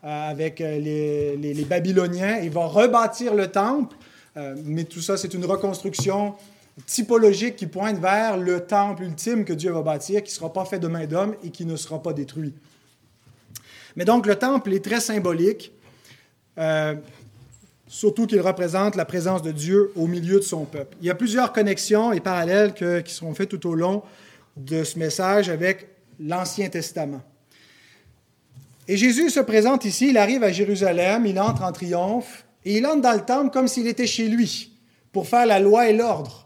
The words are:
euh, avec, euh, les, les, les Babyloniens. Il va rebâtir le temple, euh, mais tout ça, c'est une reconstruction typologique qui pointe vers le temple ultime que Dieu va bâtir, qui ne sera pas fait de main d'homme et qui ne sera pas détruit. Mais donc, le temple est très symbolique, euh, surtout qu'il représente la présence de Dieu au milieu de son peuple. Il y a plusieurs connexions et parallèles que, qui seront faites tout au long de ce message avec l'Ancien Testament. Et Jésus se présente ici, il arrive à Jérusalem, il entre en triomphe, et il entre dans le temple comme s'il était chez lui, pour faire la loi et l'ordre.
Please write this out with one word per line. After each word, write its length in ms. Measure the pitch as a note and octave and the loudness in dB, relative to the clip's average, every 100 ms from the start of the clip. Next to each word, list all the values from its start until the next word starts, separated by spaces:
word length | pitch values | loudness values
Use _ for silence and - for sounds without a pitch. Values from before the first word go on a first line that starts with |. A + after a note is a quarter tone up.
euh, 260 | D#3 D3+ D3+ | -10 -8 -6
avec, 300 | D3 D#3+ D#3 | -4 -6 -4
euh, 180 | E3 D3+ | -6 -4
les, 580 | D3+ D3+ D3+ D3 D3 C#3+ | -4 -2 -2 -2 -2 -4
les, 160 | D3 | -4
les 100 | D3 | -4
Babyloniens. 760 | C#3 F3+ E3+ F#3+ F3+ F3 F#3+ A3+ | -2 0 2 2 2 -2 -2 -2
Il 80 | E3+ | -2
va 160 | D#3 E3 | -2 0
rebâtir 680 | D#3 A#3+ A#3 A3+ A3+ A#3+ | 4 6 6 2 -2 0
le 120 | G#3+ F#3 | 0 2
temple, 500 | G3 G#3 C#4+ C4 - - - _ - | 0 0 0 -4 -8 -20 -20 _ -14
euh, 180 | C#3 C#3 D3+ | -14 -12 -6
mais 180 | D#3 | -6
tout 160 | E3 F3 | -6 -8
ça, 160 | E3 G3 | -4 -4
c'est 160 | F3+ | -4
une 140 | F3+ F3 | -6 -2
reconstruction 880 | F#3+ G3 F#3 F#3+ - D#3+ F#3+ G#3 G3+ - _ _ - - | -2 -2 -4 -8 -4 -2 0 -2 -6 -20 _ _ -20 -8
typologique 680 | - A3 A#3 A3 G3 A#3 | -4 2 6 6 6 0
qui 140 | A#3+ E3+ | -4 -10
pointe 320 | F#3 G#3 G3+ | -4 -2 0
vers 360 | F3+ G3+ A3+ G3 | 2 2 2 0
le 220 | F3+ F3+ | 0 -2
temple 460 | F3 G#3 G3+ G3 | 0 0 2 -2
ultime 400 | F#3 D#3 - A#3 | -8 -6 -2 -2
que 80 | G3+ | -2
Dieu 180 | E3 F3 | -2 -2
va 120 | E3+ | -2
bâtir, 420 | D3+ D3+ C#3+ G3+ | -2 -4 -2 -4
qui 80 | G3+ | -4
ne 20 | |
sera 180 | - D#3+ | -10 -8
pas 120 | F#3+ | -6
fait 160 | F#3 G3 | -6 -4
de 80 | E3+ | -4
main 180 | E3 D#3 | -4 -4
d'homme 300 | E3 G3+ G#3 | -2 -2 -4
et 60 | F3 | -12
qui 140 | - | -10
ne 120 | E3+ D#3+ | -8 -8
sera 260 | - D#3 | -8 -8
pas 100 | E3 | -6
détruit. 400 | C#3 C3+ C#3+ D3+ - _ _ _ _ _ _ _ _ _ - _ - - | -8 -8 -8 -10 -10 _ _ _ _ _ _ _ _ _ -20 _ -20 -18
Mais 100 | - | -4
donc, 220 | F3+ A#3+ G#3 | 2 4 4
le 80 | |
temple 400 | G3+ B3+ C4+ - | 2 2 0 0
est 100 | F#3+ | -4
très 140 | G3 A#3 | 0 -2
symbolique, 720 | A3+ G#3+ F3+ E3 F3+ A3+ - _ _ _ _ - _ _ _ - | -2 -2 0 2 2 0 -10 _ _ _ _ -20 _ _ _ -6
euh, 380 | D#3+ D#3 D#3 D3+ D3 - - - - _ _ _ _ | -2 0 -2 -6 -12 -20 -20 -20 -20 _ _ _ _
surtout 400 | - G#3 G#3 A3+ | 0 0 2 2
qu'il 140 | G#3 | 2
représente 560 | F3+ F3+ F3 F3+ G3+ F#3+ | 2 0 -2 0 0 0
la 80 | |
présence 360 | D#3+ F3+ E3+ F#3 | -4 -2 -2 -2
de 120 | D#3+ | -4
Dieu 400 | D#3 D3+ G3 G3+ | -6 2 4 4
au 140 | F#3 E3 | 0 -2
milieu 300 | F3 E3+ G3 | -2 2 2
de 60 | |
son 200 | G3 E3+ | 2 -6
peuple. 320 | C#3+ D3+ C#3 - | -8 -10 -12 -8
Il 60 | E3+ | -4
y 40 | |
a 40 | |
plusieurs 380 | F3+ A#3+ A3+ B3 | -2 0 2 0
connexions 600 | - G#3 F#3+ - G#3 A3+ | 2 0 0 2 2 2
et 60 | G3 | 0
parallèles 560 | - F3+ E3 F#3+ G#3 | -2 -2 2 4 2
que, 240 | G3+ F3 F3 | 2 -2 -2
qui 120 | E3 | -4
seront 200 | - E3 | -10 -10
faites 160 | D3+ G3 | -6 -6
tout 180 | F#3+ F3 | -4 -4
au 80 | E3 | 0
long 260 | F3 G3+ G#3 - - - _ - | 0 -2 -4 -20 -20 -20 _ -18
de 260 | C3 D#3+ | -6 -4
ce 160 | D#3 E3+ | -4 -4
message 500 | D#3+ C#3+ F#3 G#3 F#3 | -4 -2 2 2 2
avec 360 | D#3+ F3+ F#3+ - _ _ - | 0 0 -2 -6 _ _ -14
l'Ancien 500 | D3+ F3+ F3+ - F#3+ | -6 -4 -4 -4 -4
Testament. 520 | F3+ D#3 - D3+ C#3 - _ _ _ _ _ _ _ _ _ _ _ _ - - _ - | -4 -8 -6 -6 -8 -14 _ _ _ _ _ _ _ _ _ _ _ _ -20 -20 _ -4
Et 80 | G3 | 2
Jésus 340 | B3 A#3+ E4 | 2 4 2
se 80 | C#4+ | 2
présente 460 | B3+ A3 G#3+ C4+ | 4 4 4 2
ici, 240 | D#4 - C4+ | 0 0 4
il 100 | B3 | 4
arrive 240 | G3+ C4 | 4 4
à 80 | A3 | 2
Jérusalem, 720 | E3+ G3+ G3+ F#3+ F3 F3+ A3 | 2 0 2 2 2 2 2
il 140 | A3+ F#3+ | 0 0
entre 240 | G#3 - | 0 0
en 80 | F#3 | -4
triomphe, 720 | E3+ F3+ E3+ F#3 A#3 A#3+ - _ _ | -6 -4 -2 -2 -4 -6 -16 _ _
et 140 | F#3 G#3 | -2 0
il 60 | |
entre 180 | C#4 D#4 | 2 4
dans 120 | B3 | 4
le 100 | A3 | 2
temple 260 | G3+ B3+ C#4 | 2 0 2
comme 160 | C4+ C4 | 2 0
s'il 180 | B3+ A#3 | 0 -4
était 220 | A#3 B3 | -2 -2
chez 180 | - A3+ | 0 0
lui, 460 | A#3 A3 - - _ _ _ _ | 2 0 -2 -12 _ _ _ _
pour 160 | G3 F3+ | -6 0
faire 180 | A#3+ A#3+ | 2 4
la 140 | G3 | 6
loi 280 | G3+ G#3 A#3+ | 6 6 6
et 40 | |
l'ordre. 480 | G#3+ A#3 E3+ C#3 - | 4 2 0 -4 -14